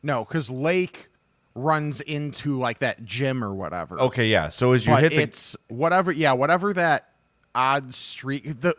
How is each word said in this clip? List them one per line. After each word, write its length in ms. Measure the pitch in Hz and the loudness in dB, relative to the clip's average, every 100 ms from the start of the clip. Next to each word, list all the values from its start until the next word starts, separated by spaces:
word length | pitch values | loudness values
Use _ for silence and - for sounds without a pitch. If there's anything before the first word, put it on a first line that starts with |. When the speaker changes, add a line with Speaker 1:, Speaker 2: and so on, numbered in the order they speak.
Speaker 1:
No, 220 | 147 131 107 | -2 -4 -2
'cause 240 | 165 117 | -6 -6
Lake 580 | 127 151 185 180 - - _ _ _ _ | -4 0 0 -2 -8 -20 _ _ _ _
runs 480 | - 143 156 151 135 | -6 0 0 0 -6
into, 560 | 147 151 147 - 147 131 | -6 -6 -6 -6 -4 -2
like, 220 | 123 117 | -2 0
that 260 | 127 104 113 | -4 -4 -8
gym 360 | 110 135 131 | -4 -2 -2
or 120 | 107 | -4
whatever. 440 | 98 87 87 82 87 | -6 -6 -6 -8 0
Speaker 2:
Okay, 280 | 127 123 110 | 0 2 4
yeah. 220 | 104 78 | 4 2
So 240 | - 127 | 2 4
as 120 | 127 123 | 4 6
you 80 | |
Speaker 1:
But 100 | 120 | 4
Speaker 2:
hit 60 | 156 | 4
the 100 | 156 | 2
Speaker 1:
it's 340 | 151 - - - _ | -2 -4 -8 -10 _
whatever, 420 | 117 165 180 185 | -2 2 2 2
yeah, 220 | 151 151 | 2 2
whatever 400 | 127 143 175 196 | 2 2 2 0
that 360 | 185 170 147 _ _ _ _ _ | 0 2 0 _ _ _ _ _
odd 400 | 120 131 139 131 | 0 2 2 -2
street, 680 | 123 - - 131 135 110 117 | -12 -12 -10 -6 -6 -8 -2
the, 140 | 170 | -2